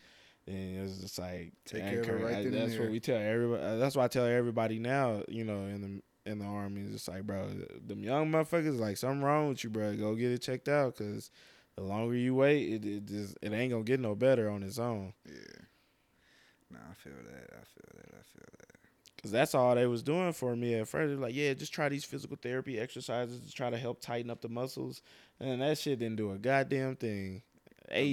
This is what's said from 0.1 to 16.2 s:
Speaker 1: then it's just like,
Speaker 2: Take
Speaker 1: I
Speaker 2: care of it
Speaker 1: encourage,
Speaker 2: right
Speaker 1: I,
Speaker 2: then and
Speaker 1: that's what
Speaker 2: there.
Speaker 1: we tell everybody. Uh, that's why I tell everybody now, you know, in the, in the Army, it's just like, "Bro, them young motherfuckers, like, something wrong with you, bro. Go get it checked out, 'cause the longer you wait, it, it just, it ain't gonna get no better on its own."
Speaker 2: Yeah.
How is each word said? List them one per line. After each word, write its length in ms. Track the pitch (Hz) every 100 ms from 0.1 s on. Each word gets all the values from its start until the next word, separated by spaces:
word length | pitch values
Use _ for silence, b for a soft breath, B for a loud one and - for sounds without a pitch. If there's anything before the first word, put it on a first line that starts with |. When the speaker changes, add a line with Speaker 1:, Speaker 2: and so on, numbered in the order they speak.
| B B B -
Speaker 1:
then 340 | 95 95 92
it's 140 | 98 95
just 200 | 92 -
like, 340 | 90 90 85 - -
Speaker 2:
Take 160 | 110
Speaker 1:
I 60 | 98
Speaker 2:
care 100 | 117
of 80 | 113
it 20 |
Speaker 1:
encourage, 120 | 113
Speaker 2:
right 100 | 113 104
Speaker 1:
I, 40 |
Speaker 2:
then 20 | 127
and 80 | 123
Speaker 1:
that's 100 | 117
what 100 | 113
Speaker 2:
there. 60 | 113
Speaker 1:
we 100 | 110
tell 180 | - 117
everybody. 440 | 104 113 120 117
Uh, 140 | 80 113
that's 200 | 135 135
why 80 |
I 40 | 123
tell 180 | 127 120
everybody 520 | 120 120 113 113 110
now, 440 | 117 139 127 104 -
you 160 | 113
know, 220 | 110 101 98
in 140 | 101 98 98 - _
the, 60 | -
in 80 | 104
the 40 | 101
Army, 360 | 104 101 101
it's 100 | 101
just 160 | 104 -
like, 140 | 92
"Bro, 240 | 104 98 98 101 - - -
them 160 | 104
young 260 | 101 139 156
motherfuckers, 480 | 160 156 170 156 127
like, 180 | 107 98
something 240 | 127 139
wrong 260 | 139 151 151
with 140 | 127
you, 60 | 117
bro. 240 | 110 107 104
Go 180 | 107
get 160 | 113 123
it 60 | 123
checked 260 | 127 127 143
out, 280 | 147 135 -
'cause 340 | 104 107 - B B B B -
the 60 |
longer 320 | 95 104 117 123
you 180 | 123
wait, 360 | 127 139 147 90
it, 120 | 110 104
it 180 | 104 104
just, 300 | 101 98 -
it 120 | 104
ain't 180 | 107 127
gonna 120 | 117
get 160 | 110 135
no 140 | 117
better 360 | 104 131 127 107
on 120 | 104
its 160 | 98 98
own." 340 | 120 107 95 - -
Speaker 2:
Yeah. 80 | 65 50 - - b b b b b